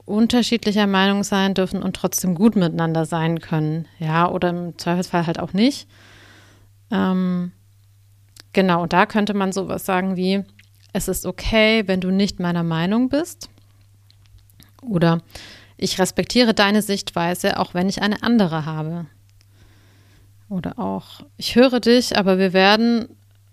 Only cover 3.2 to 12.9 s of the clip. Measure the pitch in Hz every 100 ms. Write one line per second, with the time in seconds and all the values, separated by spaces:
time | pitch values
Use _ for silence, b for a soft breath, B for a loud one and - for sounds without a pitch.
3.2 | 160 165 - 160 156 160 160 - 160 160
4.2 | 175 180 175 175 175 - - 175 185 175
5.2 | 165 165 165 190 240 277 - b b b
6.2 | b b b b b _ - 196 190 185
7.2 | 180 180 180 - _ _ _ _ _ _
8.2 | _ - - - 190 170 170 175 214 220
9.2 | 202 202 190 190 185 190 - 185 190 180
10.2 | 185 196 190 _ _ _ _ 196 - 180
11.2 | - 175 - 220 214 226 190 190 185 190
12.2 | 196 - 175 175 170 160 175